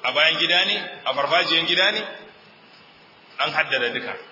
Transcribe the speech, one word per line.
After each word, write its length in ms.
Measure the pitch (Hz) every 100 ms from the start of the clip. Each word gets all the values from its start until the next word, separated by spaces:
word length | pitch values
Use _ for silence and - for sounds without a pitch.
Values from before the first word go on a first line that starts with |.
A 80 | 127
bayan 260 | 131 156 160
gida 260 | 165 175
ne? 120 | 196 208 - -
A 80 | -
farfajiyan 520 | 135 139 170 165 165 160
gida 240 | 170 196
ne? 80 | 214 214 - - - - - - - - - - - - -
An 100 | 147
haddada 380 | 147 156 135 120
duka. 220 | 123 123 95 -